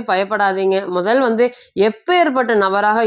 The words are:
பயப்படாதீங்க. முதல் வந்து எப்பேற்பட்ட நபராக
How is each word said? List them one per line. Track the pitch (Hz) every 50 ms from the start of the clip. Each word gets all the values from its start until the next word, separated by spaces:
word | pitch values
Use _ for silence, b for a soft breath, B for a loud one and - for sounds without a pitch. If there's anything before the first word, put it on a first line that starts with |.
| 233
பயப்படாதீங்க. | 214 185 185 202 196 220 202 202 196 190 190 190 190 190 190 202 185
முதல் | 180 180 180 208 240 269
வந்து | 262 233 226 220 240 240 247 B B B B 185
எப்பேற்பட்ட | 196 220 214 - _ - 359 349 339 311 254 262 247 220 233
நபராக | 208 196 190 196 202 208 208 214 226 233